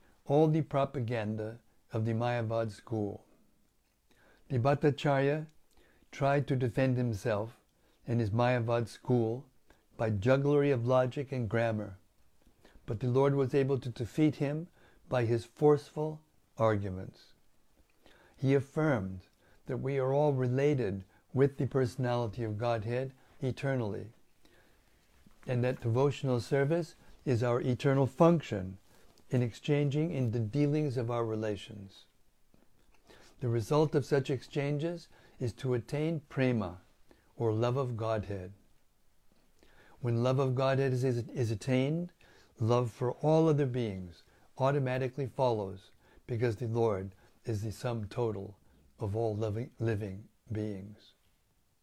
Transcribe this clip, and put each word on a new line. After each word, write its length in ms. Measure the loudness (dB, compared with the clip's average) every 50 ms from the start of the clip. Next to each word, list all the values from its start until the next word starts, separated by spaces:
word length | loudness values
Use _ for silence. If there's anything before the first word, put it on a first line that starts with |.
| _ _ _ _ _
all 220 | 0 4 4 4
the 140 | 4 4 2
propaganda 960 | 0 0 0 -2 -2 -2 -2 -4 -4 -2 -2 -2 -2 -4 -4 -4 -6 -8 -8 -12 -18 _ _ _ _ _
of 140 | -4 -2 -2
the 80 | 0 -2
Mayavad 580 | 0 -2 -2 -2 -2 -2 -2 -2 -2 -2 -2
school. 540 | -6 -10 -10 -6 -4 -4 -4 -4 -6 -10 -16 _ _ _ _ _ _ _ _ _ _ _ _ _ _ _ _ _ _ _ _ -20 _ _ _ -4
The 100 | -2 0
Bhattacharya 840 | 2 2 2 2 2 0 0 0 0 0 2 2 2 0 0 -2 -4 -10 _ -20 -20 _ _ _ _ _ _ _ _ _
tried 360 | -6 -2 0 2 2 2 0
to 80 | 0 0
defend 420 | 0 0 0 0 2 2 2 2
himself 600 | 2 0 -2 -2 -2 -2 -2 -2 -2 -4 -6 -10 _ _ _ _ _ _ _ _ _ _
and 120 | -2 0 0
his 120 | 0 0
Mayavad 560 | 2 2 2 2 2 2 0 0 0 0 -2
school 580 | -4 -8 -8 -2 0 2 2 2 0 -2 -6 -10 -14 _ _ _ -20 -20 _ _ _ _
by 120 | -4 -2 0
jugglery 640 | 0 2 4 4 4 4 4 4 4 4 4 4
of 140 | 2 2 2
logic 460 | 2 4 4 2 2 -2 -6 -8 -6
and 160 | -4 -4 -2
grammar, 500 | 0 0 0 2 0 0 -2 -4 -8 -12 -16 _ _ _ _ -20 -20 _ _ _ -20 -20 _ -20 -20 -20 -14 -8
but 140 | -6 -4 -2
the 80 | -2
Lord 280 | 2 4 4 4 4 4
was 180 | 2 2 2 2
able 240 | 2 2 2 0 -2
to 100 | -2 -6
defeat 460 | -6 -6 -8 -4 2 4 4 4 4
him 320 | 2 -2 -2 -2 -4 -8 -10 _ _ -20 -20 -20 _ -8
by 180 | -2 0 0 2
his 200 | 2 0 0 -2
forceful 760 | -6 _ 4 6 6 6 6 2 -4 -8 -6 -6 -6 -8 -10 -16 _ _ _ _ _ _
arguments. 760 | 0 2 2 2 2 -2 -4 -6 -8 -10 -12 -14 -18 -20 -20 -20 _ _ _ _ _ _ _ _ _ _ _ _ _ -20 -20 -20 -20 -20 -20 _
He 180 | -2 2 2 2
affirmed 640 | 2 2 -2 -2 -2 0 2 2 0 -2 -4 -8 -10 -14 _ _ _ _ _ -20 -16 _
that 100 | -8 -6
we 220 | -6 -4 -2 -2 0
are 140 | 0 0 2
all 200 | 2 2 2 2
related 680 | 2 0 0 2 2 2 2 2 2 0 -2 -4 -6 -8 -14 _ _ _ _ 2
with 240 | 2 2 2 2
the 100 | 0 -4
personality 760 | -2 0 0 0 0 -2 -4 -4 -2 -2 -2 -2 -4 -6 -6 -6
of 140 | -6 -4
Godhead 560 | -4 -2 -2 -2 -2 -2 -4 -4 -4 -4 -6 -10 -16 -20 -20 -12 -6
eternally, 640 | -4 -4 -4 -2 -2 -2 -2 -2 -2 -4 -4 -6 -10 -12 -16 _ -20 _ _ _ -20 -20 -20 -20 -20 _ _ _ _ _ _ _ _ _ _ _ -20 -20 -20 -12 -6
and 160 | -2 0 0 0
that 180 | 0 -2 -2
devotional 580 | -2 0 2 2 2 2 2 0 -2 0 0 0
service 560 | 0 0 2 2 2 2 2 0 -2 -4 -10 -18 -20 -20 -20 -8 -2
is 200 | 0 0 2 2
our 180 | 2 0 2
eternal 460 | 2 0 0 0 2 2 4 4 2
function 720 | 2 4 4 6 6 6 4 0 -4 -6 -6 -6 -8 -10 -14 _ _ _ -20 -20 -20 -20 -20 -8 -2
in 120 | 0 0
exchanging 720 | 0 0 -4 -6 -4 -2 0 0 0 0 0 0 -2 -2
in 200 | -2 -2 -2 -2
the 80 | -2 -2
dealings 580 | -2 -2 0 0 2 2 2 0 0 -2 -2
of 120 | -2 -2 -2
our 160 | -2 -2 -2
relations. 800 | -2 -2 -2 -2 -2 -4 -4 -8 -12 -14 -16 -16 -16 -18 -20 -20 _ _ _ _ _ _ _ _ _ _ _ _ -20 -20 _ _ _ _ _ _ -20 -20 -20 -20 -20 -10 -4
The 80 | -2
result 480 | 0 0 0 0 2 2 4 4 4 2
of 100 | 0 0
such 240 | 2 2 2 2 0
exchanges 800 | -2 -4 -6 -6 -4 -2 -2 -2 -2 -2 -2 -4 -6 -8 -12 -18 -20 -20 -20 -20 -10 -6
is 140 | -6 -6 -4
to 200 | -4 -2 -2 -2
attain 480 | -2 -2 -4 -4 -2 -2 -2 -2 -4 -6
prema, 500 | -6 -2 0 2 2 2 0 -2 -4 -8 -12 -18 _ _ -20 -20 -20 -20 _ _ _ _
or 140 | -2 -2 0
love 260 | 0 2 0 0 0
of 180 | 0 -2 -4 -4
Godhead. 560 | -4 -2 -2 -2 -2 -4 -6 -8 -10 -10 -12 -16 -20 _ _ -20 _ _ _ _ _ _ _ _ _ _ -20 -20 _ _ _ _ _ -20 -20 -20 -20 -20 -20 -14 -6
When 200 | -2 0 0 2
love 180 | 2 2 2 2
of 140 | 2 0 0
Godhead 400 | 0 2 2 2 2 2 2 0
is, 100 | 0 0
is, 200 | 0 0 0 -4 -6 -4
is 160 | -2 -2 -2
attained, 640 | -2 -2 -2 0 2 2 2 2 0 -2 -4 -6 -10 _ -20 -20 -20 -20 -20 _ _ -2
love 320 | 0 2 4 4 2 0
for 220 | -2 -4 -4 -4 -2
all 340 | 0 2 4 4 6 6
other 180 | 6 4 4 2
beings 580 | 0 0 -2 -2 -2 -4 -6 -8 -12 -14 -18 -20 _ _ _ -20 -16 _
automatically 720 | 0 0 2 2 2 0 0 -2 -2 -2 -4 -4 -6 -8 -6 -2
follows, 560 | 0 0 2 2 0 -2 -4 -8 -10 -16 -20 -20 _ _ _ -20 -16 -10
because 300 | -6 -2 0 0 0 0
the 100 | -2 -4
Lord 480 | -2 0 2 2 2 2 0 -4 -6 -10 -16 -20 -20 _ _ -6
is 180 | -6 -4 -4 -4
the 80 | -6
sum 340 | -6 -6 -6 -4 -4 -4 -6 -6
total 480 | -4 -4 -2 -2 -4 -6 -8 -12 -14 -18 _ _ _ _ _ _ _ -8
of 160 | -6 -4 -2
all 200 | -2 -2 -2 -2
living, 360 | -2 -2 -2 -4 -4 -6 -8 -8 -4
living 460 | -2 -2 -2 -2 -4 -6 -8 -10 -14 -18 _ _ _ -8
beings. 640 | -6 -4 -4 -4 -6 -8 -12 -14 -18 -20 -20 -20 _ _ _ _ _ _ _ _ _ _ _ _ _ _